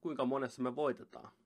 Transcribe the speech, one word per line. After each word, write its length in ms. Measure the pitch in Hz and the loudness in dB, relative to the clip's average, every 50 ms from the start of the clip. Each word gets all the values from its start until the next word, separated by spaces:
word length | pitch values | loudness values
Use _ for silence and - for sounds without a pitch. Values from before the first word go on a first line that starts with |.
kuinka 240 | - 170 147 127 131 | -6 -4 0 2 2
monessa 360 | 123 135 135 135 120 - - | 2 2 2 0 -2 -2 -2
me 140 | 127 127 123 | -2 -2 0
voitetaan? 560 | 143 151 139 117 - 98 - - - - - - _ _ | 2 2 2 2 0 -4 -16 -16 -16 -16 -18 -20 _ _